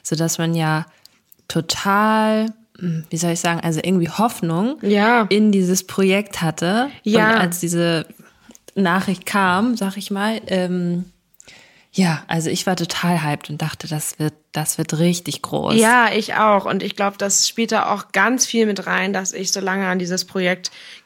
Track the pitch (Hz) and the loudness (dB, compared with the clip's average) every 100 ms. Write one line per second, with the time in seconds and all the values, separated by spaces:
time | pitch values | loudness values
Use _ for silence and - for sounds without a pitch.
0 | - 160 165 - 165 165 156 156 - _ | -6 -2 -2 -2 -2 0 0 0 -4 _
1 | - _ _ _ - 165 170 - 202 202 | -20 _ _ _ -6 -4 -4 -4 0 2
2 | 220 220 220 214 220 220 _ - 180 160 | 2 2 2 0 -2 -6 _ -8 -4 -4
3 | 160 165 170 170 175 170 165 156 175 185 | -4 -2 -2 0 0 0 0 0 0 0
4 | 165 - 226 - 170 165 233 302 202 202 | 0 0 -2 0 -2 0 -2 -2 0 4
5 | 220 240 196 202 214 196 180 190 - - | 4 4 4 4 4 4 2 0 -2 0
6 | 190 196 208 - 165 160 170 220 277 - | 2 2 -2 -4 -4 0 0 0 -2 -4
7 | 214 220 214 226 180 175 175 170 170 165 | 0 4 4 4 2 0 -2 0 2 0
8 | - - - _ - - _ 196 180 190 | -4 -14 -20 _ -20 -20 _ 0 2 2
9 | 196 180 - 202 185 180 247 226 196 196 | 0 -4 -2 2 2 2 2 0 -4 -6
10 | - 196 208 226 - 185 180 180 175 175 | -6 -4 -2 -4 -4 -2 0 -2 -2 -4
11 | 185 _ _ _ - - - _ _ - | -6 _ _ _ -20 -20 -20 _ _ 0
12 | 175 147 - 165 160 185 196 175 170 - | 0 0 -2 -2 -2 -2 -2 -2 -2 -2
13 | 175 170 151 147 - 151 156 - - 151 | 0 0 0 -4 -6 -6 -6 -6 -8 -6
14 | - - 151 - _ 151 156 - 160 156 | -6 -4 -4 -6 _ -6 -4 -4 -2 2
15 | 175 175 147 - - - - 220 220 247 | 2 0 -4 -8 -4 -2 2 4 4 4
16 | 226 214 214 - 214 202 - 190 202 - | 4 0 -2 2 4 2 2 -2 -4 -4
17 | 202 - 202 - - - 226 220 - 202 | -4 -2 -2 0 -2 -2 -2 0 0 -2
18 | - 196 214 254 - 233 214 190 185 185 | -2 2 2 2 0 0 0 0 -2 -2
19 | 190 190 190 - 190 196 190 190 185 185 | -2 -2 -4 -6 -6 -4 -2 -2 0 -2
20 | 175 185 - 190 180 180 - - - - | -2 -4 -6 -2 -2 -2 -8 -14 -20 -12